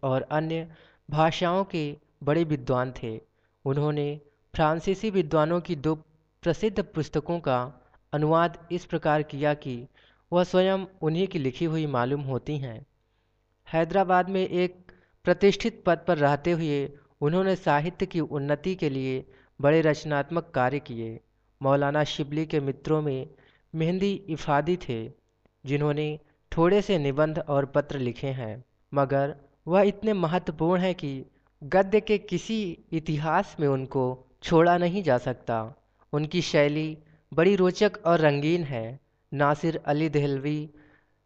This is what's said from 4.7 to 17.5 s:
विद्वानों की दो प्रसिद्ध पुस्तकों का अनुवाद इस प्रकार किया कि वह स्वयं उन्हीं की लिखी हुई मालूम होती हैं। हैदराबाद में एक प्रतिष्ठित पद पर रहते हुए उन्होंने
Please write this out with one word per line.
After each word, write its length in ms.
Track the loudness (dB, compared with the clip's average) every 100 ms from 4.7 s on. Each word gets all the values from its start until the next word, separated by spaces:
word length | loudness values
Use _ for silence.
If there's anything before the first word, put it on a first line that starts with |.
| 2 -2 -2 -2
विद्वानों 500 | 0 2 2 2 0
की 160 | -2 -4
दो 160 | -2 -2 -6 _ _ _
प्रसिद्ध 380 | -2 0 0 -2
पुस्तकों 560 | -4 -4 -4 -4 -2 -4
का 200 | 0 0 -2 -10 _ _ _
अनुवाद 540 | -2 2 4 2 -2 -8
इस 120 | -8
प्रकार 380 | -6 -4 0 0
किया 300 | 0 -2 -2 -2
कि 200 | -4 -10 -12 _ _ _ -2
वह 120 | 0
स्वयं 420 | 2 2 2 2 -4 -6
उन्हीं 240 | -2 0 -2
की 120 | -2
लिखी 260 | -4 -2
हुई 220 | -2 -2 -2
मालूम 340 | 0 0 -2
होती 340 | -4 -6 -4 -8
हैं। 220 | -8 -12 -18 _ _ _ _ _ _ _ -4
हैदराबाद 600 | -2 2 2 4 2 2
में 120 | 0
एक 500 | -2 0 -2 -4 -20 -20 _ _
प्रतिष्ठित 580 | 0 4 4 4 -2 -2 0
पद 120 | 0 2
पर 100 | 2
रहते 340 | 4 2 0
हुए 260 | 0 0 -2 -4 -10 _ -4
उन्होंने 340 | 0 2 2